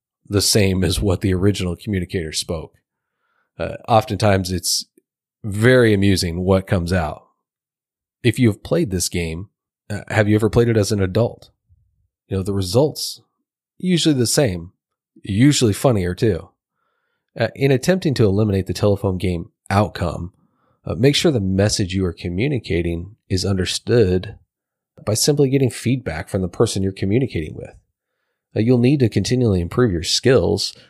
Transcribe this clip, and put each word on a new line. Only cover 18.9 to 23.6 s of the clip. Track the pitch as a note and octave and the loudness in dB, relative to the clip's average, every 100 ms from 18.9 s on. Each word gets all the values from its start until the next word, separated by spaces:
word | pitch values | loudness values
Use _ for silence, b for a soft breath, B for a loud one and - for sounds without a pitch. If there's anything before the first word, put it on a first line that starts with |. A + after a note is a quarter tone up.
| G2 G2 F2+ | 0 -2 -2
game | F#2 F2 - _ - | -4 -6 -8 _ -2
outcome, | G2+ G#2+ - F2 - F2 _ _ _ _ _ | 0 0 -2 -6 -6 -12 _ _ _ _ _
uh, | - | -8
make | E2+ C3 D3 | 0 2 4
sure | F#3 | 0
the | B2+ | 0
message | F#2+ F#2+ G#2 - F#2 | 0 2 0 0 -4
you | F#2+ F#2 | -2 -4
are | |
communicating | E2 F2+ F2 C#3 B2+ - E2+ E2+ E2+ F#2 - - | -4 -8 -4 -4 -4 -4 -4 -2 -6 -10 -16 -6
is | F#2+ | -4
understood | F#2+ F#2+ | -2 -2